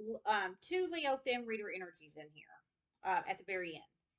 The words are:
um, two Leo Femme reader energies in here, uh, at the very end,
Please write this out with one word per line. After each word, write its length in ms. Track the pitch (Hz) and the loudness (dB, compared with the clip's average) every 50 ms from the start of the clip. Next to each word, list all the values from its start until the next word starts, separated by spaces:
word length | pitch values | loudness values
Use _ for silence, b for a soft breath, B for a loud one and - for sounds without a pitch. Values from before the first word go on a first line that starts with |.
| 214 220 226 - - 202 | -6 -6 -6 -2 2 4
um, 280 | 214 208 190 185 185 - | 4 4 4 0 -4 -6
two 260 | - - 330 370 370 349 | -6 -2 0 2 2 2
Leo 260 | 330 330 302 277 269 269 - | 0 0 2 2 2 2 2
Femme 200 | 269 247 247 240 | 2 2 2 0
reader 260 | 226 220 214 208 196 | -2 -4 -4 -4 -4
energies 440 | 165 185 185 175 165 - 156 151 147 | -6 -6 -8 -8 -12 -16 -20 -18 -14
in 140 | 156 151 151 | -14 -14 -14
here, 160 | 151 147 - - - - _ _ _ _ _ _ _ _ - | -16 -20 -20 -20 -20 -20 _ _ _ _ _ _ _ _ 0
uh, 200 | 190 185 175 - - | 2 2 2 2 0
at 120 | 190 185 | -4 -4
the 40 | 190 | -4
very 300 | 196 190 185 180 170 156 | -4 -2 -2 -2 -4 -6
end, 80 | 139 - _ _ _ _ _ _ | -8 -12 _ _ _ _ _ _